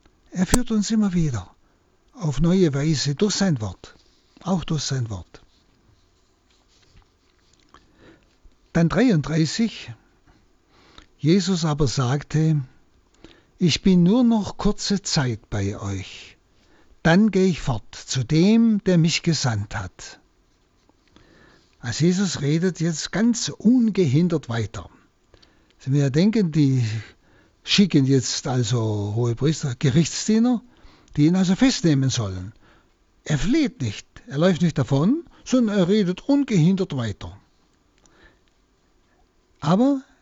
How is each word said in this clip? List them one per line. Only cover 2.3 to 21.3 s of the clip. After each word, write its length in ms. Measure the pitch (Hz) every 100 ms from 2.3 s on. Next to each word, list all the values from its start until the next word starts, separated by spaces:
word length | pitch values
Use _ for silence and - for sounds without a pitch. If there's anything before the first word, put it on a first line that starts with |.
| 127
neue 320 | 170 190 170
Weise 420 | 139 156 143 143 143
durch 200 | 208 -
sein 260 | 196 135
Wort, 340 | 104 90 - - _ _ _ _
auch 220 | 170 185 -
durch 180 | 156
sein 260 | - 135 113
Wort. 320 | 95 - - _ _ _ _ _ _ _ _ _ _ _ _ _ _ _ - _ _ _ _ _ _ _ - _ _ - _ _ _ - _ _
Dann 160 | 165 165
dreiunddreißig. 1040 | 175 254 165 139 160 160 - 226 - - 113 _ _ _ _ _ _ _ _ _ - _ _
Jesus 460 | 143 196 175 180
aber 240 | 160 147 147
sagte: 760 | - 123 139 - 151 156 151 127 _ _ _ _ _ - _ _ _
„Ich 240 | 180 -
bin 220 | 196 180
nur 200 | 175 240
noch 340 | 233 226 185 -
kurze 440 | 202 208 - 202
Zeit 480 | - 160 127 107 -
bei 280 | 104 98 104
euch. 600 | 101 95 - - - _ _ _ _ _ _ _
Dann 280 | 160 175 220
gehe 160 | 185 190
ich 120 | 147
fort 340 | - 113 -
zu 300 | - - 135
dem, 580 | 113 156 190 226 226 208 -
der 120 | 175
mich 240 | 165 -
gesandt 540 | - 156 127 107 107 104
hat.“ 460 | 95 - - - _ _ _ _ _ _ _ _ _ _ _